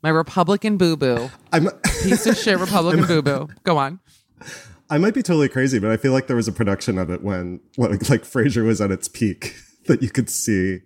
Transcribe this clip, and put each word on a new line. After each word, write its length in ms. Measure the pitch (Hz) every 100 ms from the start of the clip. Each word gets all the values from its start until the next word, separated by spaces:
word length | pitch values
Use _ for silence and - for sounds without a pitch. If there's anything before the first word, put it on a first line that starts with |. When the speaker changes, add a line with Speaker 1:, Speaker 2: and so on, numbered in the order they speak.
Speaker 1:
my 60 | 156
Republican 680 | 160 165 - 170 202 220 208
boo-boo, 520 | 175 156 131 120 123 - _
Speaker 2:
I'm 160 | 165 165 - 175 -
Speaker 1:
piece 240 | 185 202 226
of 100 | 233
shit 220 | - 185
Speaker 2:
<laughs> 80 | 185
Speaker 1:
Republican 340 | 196 165 -
Speaker 2:
I'm 40 | 175
Speaker 1:
boo-boo. 420 | 165 143 139 147 -
Go 140 | - 160
on. 220 | 135 180 _ _ _ _ - - - - _
Speaker 2:
I 80 | 151
might 160 | 190
be 80 | 240
totally 240 | 240 165 139
crazy, 320 | 131 131 127
but 120 | 104
I 40 | 110
feel 140 | 139
like 160 | 131 131
there 80 | 120
was 120 | 113
a 20 |
production 460 | 98 104 98 - 95
of 120 | 90
it 120 | 87
when, 380 | 98 92 87 90 _ -
when, 140 | 120 101 104
like, 140 | 127
Frasier 420 | - 135 117 120 113
was 160 | 107
at 100 | 101
its 160 | 95 -
peak 480 | - 110 87 - - -
<laughs> 140 | _ -
that 160 | 120
you 80 | 117
could 200 | - 113
see. 520 | - - 101 92 92